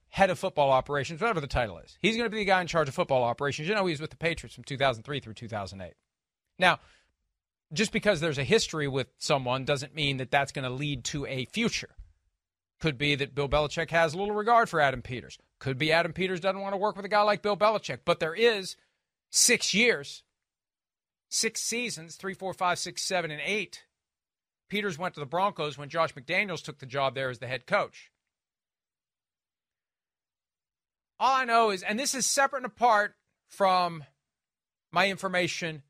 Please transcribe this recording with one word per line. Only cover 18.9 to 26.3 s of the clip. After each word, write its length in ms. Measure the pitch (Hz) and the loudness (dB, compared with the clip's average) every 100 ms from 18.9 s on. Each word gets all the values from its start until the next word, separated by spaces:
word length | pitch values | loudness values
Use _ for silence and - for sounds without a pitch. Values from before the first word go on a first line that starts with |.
| _ _ _ _ | _ _ _ _
six 440 | - - 226 - | 4 4 4 2
years, 500 | 196 240 160 143 - _ _ _ _ _ _ _ _ _ _ - | 2 4 2 -4 -16 _ _ _ _ _ _ _ _ _ _ -6
six 320 | - 220 - | -2 -2 -2
seasons, 540 | - 233 240 156 165 - | -4 -4 -4 -8 -14 -12
three, 180 | 190 | -12
four, 200 | 190 190 | -8 -8
five, 260 | 165 180 170 | -2 0 0
six, 220 | 180 175 | -4 -6
seven, 280 | - 185 165 | -2 -2 -2
and 120 | 151 147 | -6 -4
eight. 400 | 208 175 - _ _ _ _ _ _ _ _ - | -4 -6 -14 _ _ _ _ _ _ _ _ -8
Peters 300 | 202 202 151 | -4 -4 -4
went 160 | 180 | -6
to 60 | 156 | -6
the 60 | 143 | -4
Broncos 520 | 170 196 180 151 139 | 0 0 -2 -6 -8
when 120 | 143 | -6
Josh 240 | 165 160 | -2 -2
McDaniels 480 | - 120 | -2 -4